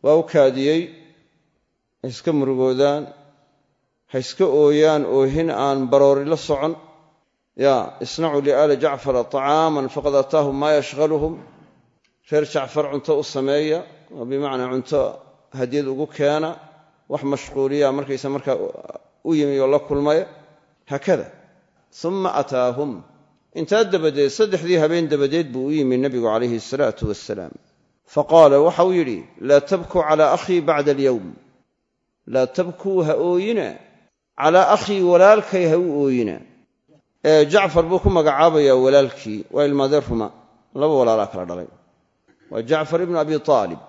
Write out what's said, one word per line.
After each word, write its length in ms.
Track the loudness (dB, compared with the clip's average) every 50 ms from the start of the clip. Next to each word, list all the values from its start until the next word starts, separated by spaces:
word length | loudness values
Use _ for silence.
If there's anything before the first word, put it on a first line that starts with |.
| 2
Waa 120 | 2 2
u 60 | 2
kaadiyey, 580 | 2 0 2 4 4 4 2 0 0 0 0 0 -2 -6 -12 -20 -20 _ _ _ _ _ _ _ _ _ _ _ _ _ _ _ _ _ _ _ -12
ha 40 | -12
iska 220 | -12 -6 -4 -2
murugoodaan, 680 | -2 0 0 -2 0 0 0 0 2 2 2 0 0 -2 -6 -10 -18 _ _ _ _ _ _ _ _ _ _ _ _ _ _ _ _ _ _ _
ha 40 | -8 -8
iska 260 | -8 -8 -4 -2 0
ooyaan, 580 | 2 4 4 4 4 4 4 4 4 2 2 -2
oohin 420 | 0 0 0 0 0 0 -2 -2 -2
aan 280 | -2 -2 -2 -2 -2 -2 0 2
baroori 360 | 4 4 6 4 4 2 0 -4
la 80 | -4
socon. 380 | -6 -4 -6 -4 -2 -2 -4 -6 -8 -14 -20 _ _ _ _ _ _ _ _ _ _ _ _ _
"Yaa, 260 | 0 2 2 2 2 -2 -6 -10 -12
isnacuu 400 | -12 -10 -6 -4 -4 -2 -2 0
liaali 360 | 0 2 2 2 4 2 2
Jacfara 460 | 0 0 -2 -4 -4 -4 -2 -2 -2 -2
طacaaman 640 | -2 -4 -4 -2 0 2 2 2 0 0 -2 -4 -4
faqad 260 | -6 -4 -4 0 0
ataahum 400 | 0 0 2 0 0 0 0 -2
maa 160 | -2 0 0
yashghaluhum." 640 | 0 0 0 -4 -4 -2 -2 0 0 -2 -4 -6 -8 -10 -18 -20 _ _ -20 _ _ _ _ _ _ _ _ _ _ _ _ _
Reer 140 | -2 -2 -2
Jacfar 400 | 0 -4 -6 -6 -4 -4 -4 -4 -2
cunto 240 | -4 -8 -2 -2 -2 -2
u 60 | -2
sameeya, 540 | -4 -6 -4 -2 0 0 0 0 -2 -2 -4 -6 -12 -20 _ _ _
oo 140 | -14 -14 -10
bimacnaa 440 | -6 -6 -6 -4 -4 -4 -6 -6 -4
cunto 300 | -6 -6 -6 -2 -2 -2 -2 -2 -6 -12 -20 _ _ _ _ _
hadiyad 340 | -8 -8 -6 -4 -4 -4 -4
ugu 200 | -4 -6 -8 -8
keena, 440 | -10 -6 -2 -2 -2 0 -2 -4 -6 -8 -12 -20 -20 _ _ _ _ _ _ _ _
wax 120 | -8 -6
mashquuliya 680 | -4 -6 -6 -6 -8 -10 -6 -4 -4 -2 0 0 0 0
markaysa 360 | 0 -4 -6 -8 -10 -8 -8 -8
markaa 280 | -8 -6 -4 -4 -4 -4 -6 -10 -10 -14 -18 -18 -20 -20 _ _ _ _ _
u 60 | -2 0
yimi 220 | 0 0 0 0 0
oo 80 | 0 2
la 100 | 0 0
kulmay. 420 | -2 -2 -4 -2 0 0 0 0 -2 -4 -14 -20 -20 _ _ _ _ _ _ _ _ _
Haakada. 380 | -10 -6 -2 0 0 0 -2 -10 -16 _ _ _ _ _ _ _ _ _ _ _ _
"Summa 360 | -8 -6 -6 -4 -4 -4 -2 -2
ataahum." 560 | -4 -4 -2 -2 -2 -2 -2 -2 -4 -8 -8 -8 -12 -16 _ _ _ _ _ _ _ _ _ _
Intaa 300 | -10 -4 -2 0 0 2
dabadeed, 460 | 0 0 0 0 -2 0 2 0 0
saddexdii 480 | 2 0 -2 0 0 -4 0 0 2 2
habeen 260 | 2 2 2 0 0 0
dabadeed 380 | 0 0 0 0 0 -2 -2 -4
buu 140 | -6 -6 -4 -2
u 40 |
yimi 240 | -2 0 0 0 0
nabigu 300 | 0 0 -2 -2 -2 0
calayhi 320 | 0 0 0 0 -2 -4 -6
salaatu 420 | -6 -8 -4 -2 -2 -2 -2 -4 -6 -8
wasalaam. 460 | -8 -8 -8 -10 -10 -10 -10 -14 -16 -20 _ _ _ _ _ _ _ _ _ _ -4
Faqaala, 420 | -4 0 4 6 8 8 8 8 6
waxa 220 | 4 4 2 2 0
uu 80 | 2
yidhi, 260 | 2 0 -2 -2 -6 -10 -10 -16 _ -12
"Laa 200 | 0 2 2 2
tabkuu 420 | 4 2 -4 -4 -4 -2 -2 -2
calaa 280 | 0 2 2 2 4 2 2
akhii 260 | 0 -2 0 -2 0
bacda 300 | 2 0 0 2 2 0
alyawm." 360 | 0 2 2 0 0 0 -6 -10 -18 -20 _ _ _ _ _ _ _ _ _ _ _ _ _ _ _ _ _ -4
"Laa 180 | -2 0 0
tabkuu, 520 | 0 -2 -4 -4 -4 -6 -8 -6 -2 0 0 0
ha 100 | 0 0
ooyina, 520 | 0 0 0 0 0 0 -2 -2 -4 -4 -6 -10 -14 -20 _ _ _ _ _ _ _ _ _ _ 0
calaa 280 | 0 4 6 6 6 6
akhii, 300 | 2 2 2 -4 -2 0
walaalkay 640 | 2 4 6 6 8 8 6 4 2 -2 -2 0 0 2
ha 80 | 2 0
u 80 | 0 -2 -2 -2
ooyina." 360 | 0 0 0 0 -2 -4 -6 -10 -14 _ _ _ _ _ _ _ _ _ _ _ _ _ _ _ 2
Ee, 200 | 4 6 6 4
Jacfar 380 | 4 4 2 2 2 0 0 0
buu 160 | 2 -2 0
ku 80 | 0 2
magacaabayaa 680 | 2 2 2 2 2 4 4 4 4 4 4 4 4
walaalkii, 640 | 4 4 6 6 4 4 4 -4 -12 -10 -10 -10 -10 -10 -6
waa 140 | -2 0 0
ilmaadeen 400 | 0 0 0 0 0 0 0 -2 -2
ruma. 200 | -4 -4 -6 -6 -10 -18 _ _ _ _ _ _ _
Laba 200 | -2 0 0 2
walaalaa 320 | 2 2 2 2 0 -2
kala 180 | -4 -6 -12 -10
dhalay. 220 | -10 -10 -12 -12 -16 -18 _ _ _ _ _ _ _ _ _ _ _ _ _ _ _
Waa 120 | -10 -10
Jacfar 380 | -4 -2 -2 -2 -2 -2 -2 -4
ibn 140 | -2 -2 -2
Abi 220 | -2 -2 -2 -4 -4
Taalib. 400 | 0 2 2 2 2 -2 -8 -14 -16